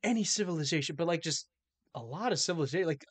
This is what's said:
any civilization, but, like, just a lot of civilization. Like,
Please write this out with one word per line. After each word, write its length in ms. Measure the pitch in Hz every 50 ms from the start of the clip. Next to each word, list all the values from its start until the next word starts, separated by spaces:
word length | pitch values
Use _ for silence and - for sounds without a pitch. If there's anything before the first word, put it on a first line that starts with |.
any 220 | - 220 240 226 202
civilization, 720 | - - 208 202 180 175 156 147 139 170 156 139 - 151
but, 100 | 139 170
like, 160 | 175 170 165
just 240 | - 165 143 - - - _ _ _ _ _ _ _ _ -
a 60 | -
lot 300 | 110 113 139 180 233 247
of 60 | 190 139
civilization. 480 | - - 175 165 143 117 139 185 185
Like, 180 | 160 147 135 - -